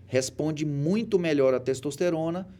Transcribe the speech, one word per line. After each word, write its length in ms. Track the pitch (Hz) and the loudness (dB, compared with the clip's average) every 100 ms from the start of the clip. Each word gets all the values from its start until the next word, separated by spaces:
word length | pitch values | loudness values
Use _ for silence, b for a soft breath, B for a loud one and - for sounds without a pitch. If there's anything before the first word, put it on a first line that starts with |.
| - | -2
responde 580 | 127 127 - 151 151 | -2 0 -2 -4 -2
muito 540 | 151 143 151 214 233 190 | -2 0 0 0 2 0
melhor 340 | 165 143 131 | 2 4 4
à 80 | 123 | 2
testosterona 840 | 127 120 147 143 180 160 165 180 185 | 0 -4 -4 -2 0 0 -2 -6 -8